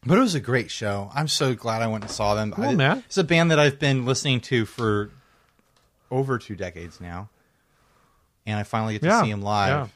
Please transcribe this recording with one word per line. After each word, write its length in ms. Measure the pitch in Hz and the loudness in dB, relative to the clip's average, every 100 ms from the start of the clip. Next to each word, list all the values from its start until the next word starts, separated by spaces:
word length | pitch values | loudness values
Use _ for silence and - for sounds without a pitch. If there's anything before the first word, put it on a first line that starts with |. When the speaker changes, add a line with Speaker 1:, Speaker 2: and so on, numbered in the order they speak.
Speaker 1:
But 140 | 127 185 | 4 4
it 20 | |
was 120 | 254 | 4
a 60 | 165 | 0
great 320 | 107 127 104 | 0 -2 -2
show. 380 | - 107 101 101 | -6 -4 -4 -4
I'm 140 | 143 151 | -4 -2
so 260 | - 139 | 0 0
glad 260 | 120 117 113 | 0 -2 -2
I 40 | 113 | -2
went 160 | 110 | -2
and 80 | 104 | -6
saw 240 | - 104 | -2 0
them. 160 | 104 107 | 2 0
Speaker 2:
Cool, 140 | 143 | -2
Speaker 1:
I, 100 | 254 | 0
Speaker 2:
man. 300 | 240 135 220 - | 2 4 2 -2
Speaker 1:
it's 100 | - | -2
a 60 | |
band 280 | 165 165 170 | 2 4 4
that 80 | 160 | 4
I've 180 | 147 139 | 4 2
been 260 | 147 135 | 0 0
listening 360 | 123 131 147 127 | 0 -2 0 -2
to 240 | - 127 107 | 0 0 0
for 440 | - 117 104 104 - _ _ _ _ _ _ _ _ _ | -2 0 0 -2 -10 _ _ _ _ _ _ _ _ _
over 280 | 131 135 123 | -4 -2 -4
two 180 | - 98 | -6 -10
decades 440 | 92 87 85 - | -10 -10 -16 -14
now. 280 | 87 87 104 _ _ _ _ _ _ _ _ _ _ _ - | -14 -12 -14 _ _ _ _ _ _ _ _ _ _ _ -6
And 120 | 107 | -6
I 60 | |
finally 300 | 101 117 110 | -4 -4 -2
get 80 | 107 | -2
to 60 | 156 | 2
Speaker 2:
Yeah, 140 | 226 | 2
Speaker 1:
see 80 | 156 | 2
'em 120 | 104 | -2
live. 480 | 101 104 98 143 120 | -2 0 2 0 -4